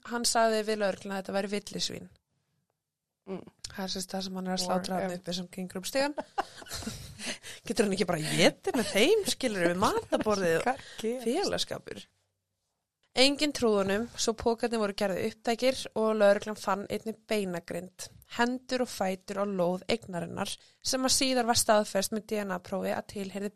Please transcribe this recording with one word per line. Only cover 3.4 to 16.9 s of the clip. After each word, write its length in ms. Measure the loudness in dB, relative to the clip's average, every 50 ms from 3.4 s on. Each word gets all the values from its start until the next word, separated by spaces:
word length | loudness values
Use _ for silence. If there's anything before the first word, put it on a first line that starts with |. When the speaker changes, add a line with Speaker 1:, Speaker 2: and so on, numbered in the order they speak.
| -10 -14 -16 _ -16 -12
Speaker 1:
Það 160 | -8 -8 -6
er 80 | -6 -6
sérst 180 | -6 -6 -6
það 140 | -6 -6 -6
sem 160 | -6 -6 -6
hann 80 | -4 -2
er 60 | -2
að 20 |
Speaker 2:
Or-, 80 | -2 0
Speaker 1:
slátra 320 | 0 0 0 0 0 -2
þarna 160 | -2 0 -2 -4
Speaker 2:
já. 60 | -6
Speaker 1:
uppi 140 | -6 -6 -4
sem 160 | -4 -6 -8 -8
gengur 300 | -8 -8 -6 -6 -8 -6
um 20 |
stigann. 320 | -2 0 0 0 0 0 -4 -8 -6 -6 -6 -6 -6 -12 -18 -14 -12 -10 -8 -8 -8 -8
<laughs> 720 | -10 -12 -14 -14 -10 -8 -8 -8 -8 -12 -16 -16 -12 -8
Getur 180 | -2 0 2 2
hann 60 | 2 2
ekki 140 | 0 0 0
bara 160 | 0 0 0 0 2 4
étið 400 | 6 4 4 2 -2 -2 0 0
með 100 | 0 2
þeim, 320 | 4 4 6 6 6 4 4 0
skilurðu, 400 | 0 0 0 -2 0 2 2 2
við 100 | 4 4 2
matarborðið 720 | 2 2 0 0 0 -2 0 2 2 2 2 2 2 2
og 80 | 2 2
Speaker 2:
Hvað 180 | 0 -2 -4 -8 -14 -12 -6
gerist? 300 | -4 -4 -4 -2 -2 0
Speaker 1:
félagsskapur? 760 | 0 0 0 0 -2 -2 -2 -4 -6 -8 -10 -12 -14 -14 -16 -18 _ _ _ _ _ _ _ _ _ _ _ _ _ _ _ _ _ _ _ _ _
Enginn 360 | 4 6 6 6 4 0 -2 0
trúði 260 | 2 2 4 4 4 2
honum, 220 | 2 0 0 -2 -4 -4
svo 160 | -2 -2 -2 -2
pokarnir 480 | 0 0 0 0 0 0 -2 0 0
voru 140 | -2 -2 -2
gerðir 300 | -2 -2 -2 0 -2 -2 -4
upptækir 480 | -6 -4 -2 -2 -2 2 0 0 0 0 -6 -6 -2 0
og 140 | 2 2 4
lögreglan 400 | 6 8 8 8 6 2 -4 -8
fann 300 | -4 -2 -2 0 0 -2
einnig 300 | -4